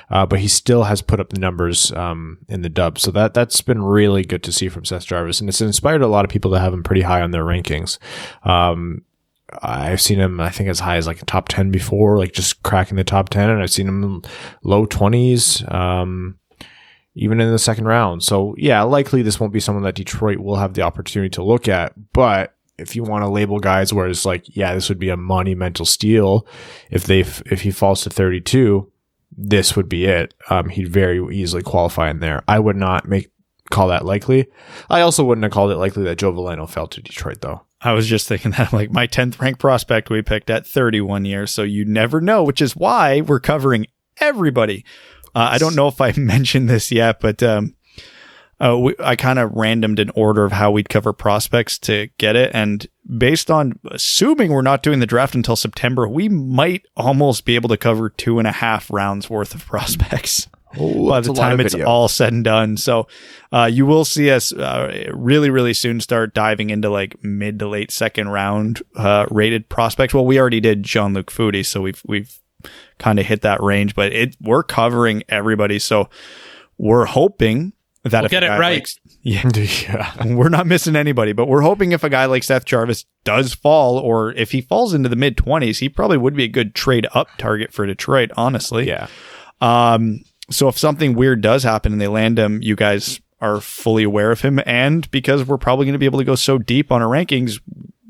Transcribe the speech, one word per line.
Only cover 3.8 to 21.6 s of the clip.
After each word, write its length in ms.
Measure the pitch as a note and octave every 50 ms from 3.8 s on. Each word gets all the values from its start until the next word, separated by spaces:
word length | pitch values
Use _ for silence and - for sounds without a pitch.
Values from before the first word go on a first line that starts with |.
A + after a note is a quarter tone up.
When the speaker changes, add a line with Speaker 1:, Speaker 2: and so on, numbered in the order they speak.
| G2+
Speaker 1:
really 400 | G2 G2+ G#2 G#2 G2+ G2 G2 F#2
good 180 | - F#2 E2+
to 100 | - -
see 160 | F2 - F#2 F#2
from 160 | E2+ E2+ E2+
Seth 220 | - F#2 F2+ -
Jarvis. 360 | - F#2 F2 E2+ E2+ E2+ -
And 60 | G#2+ G2
it's 140 | F#2 -
inspired 400 | A2 G#2+ G2+ - - C#3+ D#3+ D3+
a 60 | C3 A2
lot 180 | G#2 G2+ G2
of 60 | G2
people 180 | - G2+ - G2+
to 80 | F#2+ F#2
have 140 | F#2 F#2 F#2
him 80 | F2+
pretty 220 | E2+ - G2 F#2+ F2+
high 180 | F2+ F2+ F2+
on 80 | F2 E2+
their 140 | F2 E2+ D#2
rankings. 560 | E2 E2+ F2+ E2 - D2+ D2+ E2+ - - - - - - - - - - - -
Um, 600 | - F2+ F2 F2 F2+ E2+ E2+ E2+ E2+ E2+ - - _ _ _ _ _ _ _ _ - - -
I've 400 | - - - C2+ C#2 D#2+ F#2 F#2+
seen 180 | - - G#2 G2
him, 200 | F#2+ F#2 F2+ F2
I 100 | E2 F2
think, 200 | F2+ - G2+ G2
as 100 | F2 E2+
high 180 | F2+ F#2 F2 E2+
as, 80 | D#2+
like, 160 | D#2+ E2 -
a 40 | -
top 220 | - - F#2 - -
ten 220 | - - F#2+ G2
before, 480 | F#2+ F#2 - - G2+ G2+ G#2+ G#2 G#2 G#2
like, 160 | F#2 F2+ -
just 300 | - F#2 - - _ -
cracking 340 | - G#2 F#2+ F#2 - G2+ F#2+
the 60 | F#2+
top 260 | - G2 G2 F#2 F#2
ten. 220 | - G2+ G2+ G#2+
And 100 | A2 G#2
I've 80 | F#2+ F2+
seen 180 | - - G2 F#2+
him 160 | F#2+ G2 G2+
in 180 | G2+ G2 F2 - - - - - - - _ -
low 240 | - G2 G#2 A2 G#2
twenties, 760 | - - G2+ G#2 A#2 A#2+ B2 B2+ B2 A#2 A2 - - - - -
um, 720 | - F2 F2+ F2+ F2+ F2+ F2+ F#2 F#2 F#2 F2+ F2+ F#2+ _ _ _ _ _ - - - - _ _ _ _ _ _ -
even 260 | - G2+ G#2+ A2 A#2
in 120 | A2+ A2+
the 80 | A2+ A2
second 260 | - A#2 A2 G#2+ A2
round. 380 | A2 A2+ A#2+ A2+ F#2+ F2 E2+ -
So, 320 | - G#2 G2 G2 G#2 G2 -
yeah, 240 | D3+ D3 A#2+ G#2
likely 400 | G#2 A#2+ C#3+ C#3+ C#3 - - B2+
this 180 | A#2 G#2+ G2+ -
won't 140 | A2+ G#2 G2+
be 60 | G#2+
someone 240 | - - G#2 G2+ G2
that 100 | F#2+ F2+
Detroit 460 | - F#2+ - - - A2 G#2+ G2+ F#2
will 160 | F#2+ G2 G2+
have 180 | G2 G2 F#2+ F#2+
the 80 | G2
opportunity 480 | F2+ E2+ - - F#2 - - G#2 F#2+ F#2
to 140 | - - F2+
look 240 | G2+ A#2 A#2+